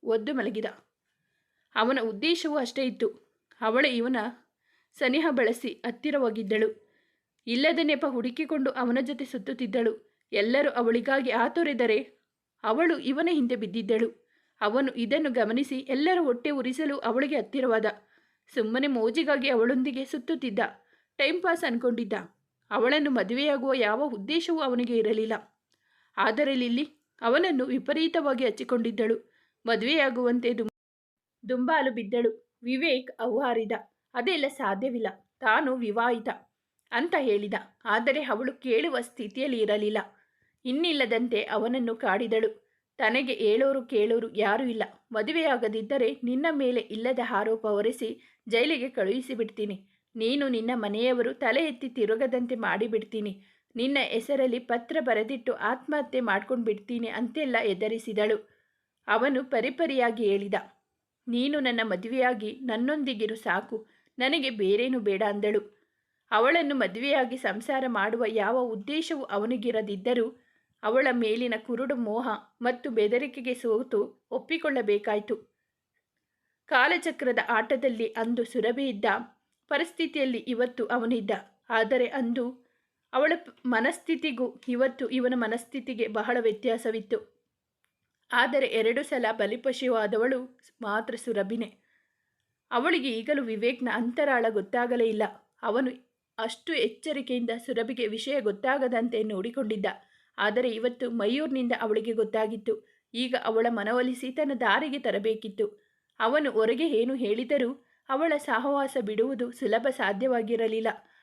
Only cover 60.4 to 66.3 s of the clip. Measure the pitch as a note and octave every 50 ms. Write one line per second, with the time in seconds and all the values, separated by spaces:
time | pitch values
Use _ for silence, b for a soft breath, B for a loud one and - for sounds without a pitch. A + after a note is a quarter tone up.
60.4 | G3+ G3+ G#3 F#3 - - - _ _ _ _ _ _ _ _ _ _ B3 A#3 A#3+
61.4 | B3+ C#4+ D4 D4 C4+ B3+ A#3 A#3 A3+ A3 F#3 F3+ F#3 A3+ B3+ C4 B3 B3+ B3+ G3+
62.4 | G#3+ G#3+ C4+ C4 C4+ A#3+ G#3+ A3 A#3+ C4+ D4+ D4+ C#4 C#4 B3 G3+ A3 G#3 A3 A3
63.4 | - - F3 G3 - - A#3 A3 A3 b b b b b b - B3 C4 D4+ E4+
64.4 | C4+ C4 A#3 G#3 G3 F#3 G3+ G#3+ B3 C4 B3+ B3 G3+ G3+ G3 F#3+ A3 G#3 G3+ G#3
65.4 | G#3 G#3 G#3+ G#3 G#3 - - _ _ _ _ _ _ _ _ _ _ _